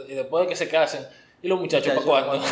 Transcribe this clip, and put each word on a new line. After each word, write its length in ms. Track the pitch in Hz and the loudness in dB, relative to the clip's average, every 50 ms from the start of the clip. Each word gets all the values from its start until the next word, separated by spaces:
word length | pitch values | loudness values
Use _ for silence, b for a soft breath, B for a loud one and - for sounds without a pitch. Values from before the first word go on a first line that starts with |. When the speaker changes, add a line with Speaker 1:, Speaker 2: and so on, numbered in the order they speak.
| 135 | -8
Speaker 1:
que, 80 | 131 135 | -8 -8
y 20 | |
después 280 | 135 127 135 156 170 180 | -6 -6 -2 0 0 0
de 60 | 180 | 0
que 60 | 165 | -2
se 140 | - 165 - | -4 -4 0
casen, 380 | 156 160 147 - - 135 - B B B B B B B | 2 2 2 2 0 -6 -10 B B B B B B B
¿y 60 | - | -2
los 120 | 180 190 180 | -2 -2 -2
muchachos 340 | 165 - 160 139 135 147 135 | 0 0 0 2 2 2 0
Speaker 2:
Muchachos, 160 | 131 143 151 | 2 2 4
Speaker 1:
para 140 | 143 135 131 | 4 4 2
cuándo? 180 | 143 139 135 139 139 | 2 -2 -2 -2 -2